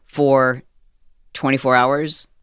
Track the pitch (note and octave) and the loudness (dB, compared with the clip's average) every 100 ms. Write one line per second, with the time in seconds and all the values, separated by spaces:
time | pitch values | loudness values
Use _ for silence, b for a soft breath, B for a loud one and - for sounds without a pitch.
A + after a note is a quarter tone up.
0 | - - C#3+ C3+ B2+ B2+ - _ _ _ | -10 -2 2 2 2 -2 -10 _ _ _
1 | _ _ _ - C#3 C3+ C3 B2+ B2+ C#3+ | _ _ _ -6 -2 -2 2 2 2 0
2 | D#3 - - _ | -4 -8 -10 _